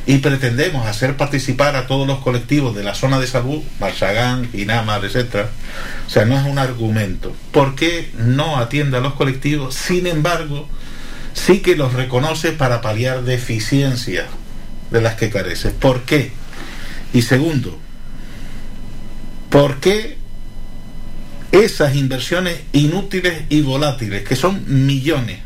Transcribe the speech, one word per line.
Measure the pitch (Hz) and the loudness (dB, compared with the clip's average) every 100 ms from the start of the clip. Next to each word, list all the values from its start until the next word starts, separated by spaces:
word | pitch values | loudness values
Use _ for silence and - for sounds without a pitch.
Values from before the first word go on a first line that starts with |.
y | - 135 | 4 4
pretendemos | 147 135 131 117 175 147 113 | 4 2 0 0 0 0 -2
hacer | 104 131 135 | 0 0 0
participar | 143 143 - 123 143 135 | 0 0 -2 2 2 2
a | 117 | 0
todos | 135 135 | 0 0
los | 135 | 0
colectivos | 127 123 - 147 131 | 0 -2 2 2 2
de | 101 | -2
la | 101 | -4
zona | - 135 135 | 0 2 2
de | 127 | 2
salud, | 127 120 151 - - | 0 0 -4 -4 -4
Marchagán, | 98 - 98 107 123 127 120 | -4 0 0 2 0 0 -2
Ginamar, | 104 101 113 110 104 | -4 -2 0 0 -2
etcétera. | 98 127 120 101 107 - - - - - - | 0 -2 0 -2 -2 -4 -6 -6 -6 -4 0
O | |
sea, | 113 | 2
no | 107 139 | 4 4
es | 139 | 2
un | 139 | 0
argumento. | 127 120 110 110 101 95 - - - | 0 0 0 0 0 -2 -4 -8 2
¿Por | - 135 | 4 4
qué | 135 160 170 151 107 | 2 -2 0 -6 0
no | 117 131 160 139 | 2 4 2 0
atiende | 117 143 143 127 | 0 0 2 0
a | |
los | 139 | -2
colectivos? | - 139 131 143 151 131 | 0 0 2 0 0 -2
Sin | - - 180 175 | -4 0 0 2
embargo, | 160 165 165 151 143 - - - - - - - | 0 2 0 -2 -6 -6 -8 -6 -8 -8 -8 -8
sí | - - 202 | -2 4 4
que | 180 160 | 4 2
los | 131 | 2
reconoce | 123 131 131 139 160 170 | 0 0 0 0 0 -2
para | 151 131 117 | 0 2 2
paliar | 107 107 127 131 | 0 0 0 0
deficiencias | 123 127 - 110 104 139 139 123 - 87 - - - - - - - | 0 0 0 -2 2 2 2 0 -2 -4 -4 -8 -8 -8 -8 -8 0
de | 117 | 2
las | 113 | 2
que | 110 107 | 0 -2
carece. | 98 92 - - | -2 -2 0 -2
¿Por | - 139 127 | 2 2 2
qué? | - 151 113 - - - - - - - - | 2 0 0 -6 -8 -10 -10 -8 -6 -6 0
Y | 123 | 2
segundo, | 120 131 160 147 95 - - - - - - - - - - - - - - - - - - | 4 4 4 0 -2 -8 -10 -10 -8 -8 -8 -8 -6 -6 -6 -6 -8 -6 -6 -6 -6 -8 4
¿por | 147 143 135 | 4 6 2
qué | 185 214 - - - - - - - - - - - - - - - | 2 2 -2 -6 -6 -6 -6 -6 -8 -8 -8 -8 -6 -6 -6 -8 4
esas | 175 220 - 143 139 | 6 6 4 2 2
inversiones | 135 127 117 170 185 170 - | 0 -2 -2 0 0 -4 0
inútiles | 143 147 180 202 185 175 160 151 | 4 4 2 -2 0 0 -2 2
y | 151 | 2
volátiles, | 135 131 147 120 110 101 | 2 2 0 -2 -4 -4
que | - 131 | 0 2
son | 185 196 - | 2 0 2
millones | 135 135 139 135 147 113 95 | 4 4 2 0 0 -2 -6